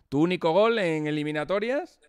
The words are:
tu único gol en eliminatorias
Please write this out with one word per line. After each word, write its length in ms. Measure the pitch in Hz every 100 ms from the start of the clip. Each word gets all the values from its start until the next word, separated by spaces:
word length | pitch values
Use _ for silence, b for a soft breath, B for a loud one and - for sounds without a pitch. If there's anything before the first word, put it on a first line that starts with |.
| -
tu 120 | 139
único 300 | 175 180 165
gol 280 | 175 220 226
en 280 | 175 156 151
eliminatorias 960 | 151 147 151 147 196 226 285 359 _